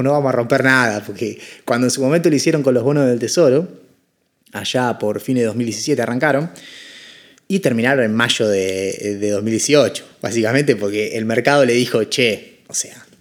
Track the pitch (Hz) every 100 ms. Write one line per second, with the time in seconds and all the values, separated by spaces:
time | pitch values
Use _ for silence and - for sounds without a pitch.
0 | 131 147 135 123 117 135 131 131 120 104
1 | 104 98 113 - - - - 120 127 120
2 | 131 165 170 143 165 156 135 123 120 147
3 | 135 120 110 - 156 135 180 - - _
4 | _ _ _ _ _ 101 101 131 123 110
5 | 107 104 - 127 113 107 117 107 - 135
6 | 113 123 151 139 165 - - - - -
7 | - - - _ - 196 143 117 120 139
8 | 110 110 120 - 110 98 95 95 98 -
9 | 104 104 104 101 107 110 - 147 113 -
10 | - _ 107 113 107 131 147 110 101 104
11 | 107 113 110 113 131 143 127 120 123 120
12 | 104 - 120 98 - - - - - -
13 | - _